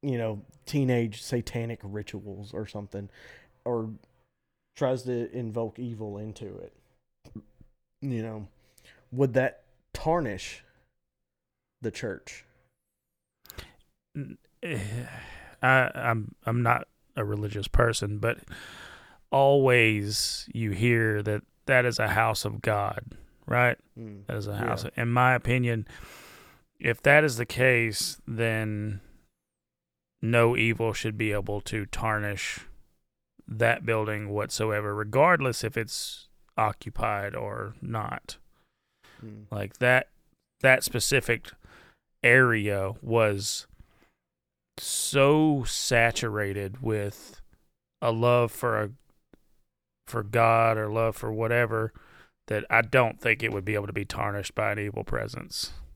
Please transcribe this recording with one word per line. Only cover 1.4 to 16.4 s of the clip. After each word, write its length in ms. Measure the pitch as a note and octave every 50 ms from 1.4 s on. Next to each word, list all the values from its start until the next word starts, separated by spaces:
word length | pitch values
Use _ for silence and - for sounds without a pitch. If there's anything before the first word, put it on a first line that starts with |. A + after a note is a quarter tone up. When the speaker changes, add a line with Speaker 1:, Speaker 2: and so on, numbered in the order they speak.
| A#2 - - B2 A#2 A#2 A#2 - -
Speaker 1:
rituals 680 | G2+ G2 G#2+ G#2 - - G2+ F#2 G2+ G2 F#2 G#2 G#2 -
or 140 | F#2 A2
something, 420 | G2+ - G#2+ G2+ G2 - G2 G2+ F#2+ _ - - - - - _ _ _ _ _
or 260 | B2+ A#2+ A#2 A2+ A2 A2 - _ _ _ _ _ _ _ _ _ _ _ _ _ _ _
tries 280 | - D3 C3 C3 B2+ A#2
to 260 | B2+ B2 A#2+ A#2+ - -
invoke 420 | B2 B2 A2+ G#2 A#2 A#2 A2 - -
evil 400 | B2 A#2+ A#2 G#2+ A2 G#2 G2+ G2+
into 400 | G#2+ G#2+ G#2 - - G2 F#2+ F#2+
it, 160 | F2 - _ _ _ _ _ _ _ _ _ _ _ - - A3 - _ _ _ - _ _ _ _ _ _ _ -
you 200 | C#3 B2+ A2+ A2
know, 240 | A2+ A2 G#2+ G#2 G2 _ _ _ _ _ _ _ - - _ _ _
would 220 | - B2 C#3 C3 A#2
that 280 | C3 B2+ C3+ - - _ _ _ _ _ _ _
tarnish 680 | - - D#3+ D#3+ F3 D#3 A#2 G2 F2+ - - - - - _ _ _ _ _ _ _ _ _ _ _ _ _ _ _ _ _ _ _ _ _ _ _
the 100 | - A2+
church? 540 | G2 - - A2+ F#2+ C2+ _ - - - - _ _ _ _ _ _ _ _ _ _ _ _ _ _ _ _ _ _ _ _ - - - - - _ _ _ _ _ _ _ _ _
Speaker 2:
N-, 220 | D3 C#3+ - - - _ _ _ _ -
eh, 160 | C4 - A2+ F#2+ G2+ A2 A#2+ B2 - - A2+ A2 - - - - - - _ -
I, 280 | B2+ C3 C3 B2+ - -
I'm, 400 | - A#2 A#2+ A2+ A2+ G#2 - - _